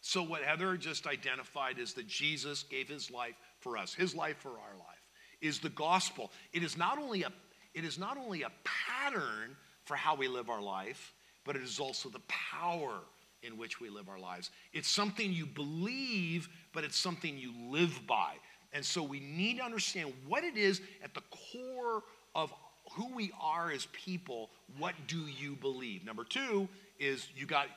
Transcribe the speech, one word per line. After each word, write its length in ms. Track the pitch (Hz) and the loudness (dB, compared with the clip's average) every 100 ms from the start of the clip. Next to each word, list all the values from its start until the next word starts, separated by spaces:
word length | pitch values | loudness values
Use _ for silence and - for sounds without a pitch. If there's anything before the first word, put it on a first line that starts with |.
So 200 | - 185 | 2 2
what 220 | 170 160 | 2 2
Heather 340 | 139 160 185 180 | 4 4 4 2
just 300 | 170 151 156 | 0 -2 0
identified 720 | 139 135 127 127 147 131 127 | 0 0 -2 -2 0 0 0
is 140 | 117 131 | -4 -4
that 120 | 107 | -4
Jesus 540 | - 147 151 143 143 | 0 2 2 0 -4
gave 260 | - 135 127 | -2 -4 -4
his 220 | 147 123 | -4 -6
life 260 | 123 120 120 - - | -4 -6 -6 -18 -10
for 160 | 127 113 | -4 -2
us. 200 | 101 - | -2 2
His 180 | 185 | 0
life 240 | 151 156 151 | 2 -2 -2
for 140 | 143 | -8
our 260 | 117 104 95 | -10 -12 -16
life 320 | - 87 - - - - | -16 -20 -20 -20 -20 -2
is 180 | 156 139 | 0 2
the 100 | 151 | -2
gospel. 600 | 120 151 185 - - 110 - - | 0 4 4 4 -4 -8 -10 -4
It 80 | 170 | -2
is 160 | 170 160 | 0 2
not 220 | 175 277 | 2 2
only 240 | 294 208 | 0 0
a, 100 | 147 92 - - - | 0 -4 -20 -20 -12
it 100 | 160 | -6
is 140 | 165 156 | -4 -2
not 200 | 196 277 | -4 -4
only 260 | 254 180 | -4 -2
a 80 | 123 - | -2 -4
pattern 920 | - - - 247 285 247 135 107 113 139 - - | -2 0 0 0 2 2 0 -2 -6 -10 -20 -20
for 120 | - 143 | -4 2
how 180 | 156 151 | 4 4
we 120 | 135 | 4
live 240 | 123 113 | 2 0
our 100 | 113 | -2
life, 520 | 101 95 98 131 - - - - | 0 -2 -4 -8 -12 -18 -20 -12
but 120 | - 139 | -4 -2
it 80 | |
is 160 | 127 110 | -2 -2
also 300 | 139 127 135 | -2 -2 -4
the 120 | 120 - | -8 -4
power 720 | - - - 175 170 143 101 - - - - | -2 -2 -2 0 0 0 -2 -6 -20 -20 -14
in 160 | 120 110 | -12 -8
which 240 | 113 - | -6 -6
we 80 | 117 | -6
live 180 | 104 95 | -8 -10
our 120 | 95 | -10
lives. 320 | 92 90 90 - - | -8 -8 -8 -12 -8
It's 160 | 156 - | -2 2
something 460 | - 208 208 196 | 6 6 4 0
you 140 | 175 151 | 2 0
believe, 1000 | 147 143 160 190 262 269 214 170 170 156 - - | -2 -2 0 0 0 0 0 2 0 -2 -14 -8
but 100 | 156 | -4
it's 140 | 151 - | 0 2
something 400 | 185 170 165 139 | 2 0 -2 -4
you 140 | 127 120 120 | -6 -8 -2
live 280 | 143 170 143 110 | 6 6 4 4
by. 300 | 113 82 76 - - - | 4 4 0 -14 -20 -8
And 140 | 147 135 | -4 0
so 160 | 175 | 0
we 180 | 147 139 | 0 -4
need 380 | 139 156 202 247 | -4 2 4 4
to 60 | |
understand 500 | 247 226 - 190 151 131 135 | 0 0 0 0 -2 -4 2
what 160 | 240 | 2
it 120 | 339 226 | 2 6
is 260 | 202 185 - - | 6 6 0 -12
at 120 | - - | -8 -8
the 80 | - | -8
core 720 | - - 240 254 254 240 220 - - - - | -16 -12 -8 -6 -2 0 0 -2 -20 -6 -2
of 180 | 156 - - - - | -2 -4 -20 -20 -12
who 220 | - 240 254 | -6 -4 -2
we 160 | 202 - | -4 0
are 300 | 160 160 170 | 2 4 2
as 160 | 143 - | 0 -4
people. 640 | - - 180 175 120 110 - - 135 | -8 -4 -4 -2 -6 -6 -12 -18 -4
What 160 | 170 170 131 | -4 -4 -4
do 180 | 165 151 | -4 -4
you 280 | 135 143 139 | -6 -6 0
believe? 500 | 135 131 127 95 95 | 0 0 -2 -6 -6
Number 180 | 110 | -6
two 440 | 117 254 269 208 190 - - - | -2 0 4 2 2 -4 -20 -2
is 280 | 139 135 - 131 | 0 2 -2 -8
you 120 | 139 | 0
got, 200 | 151 139 | 2 2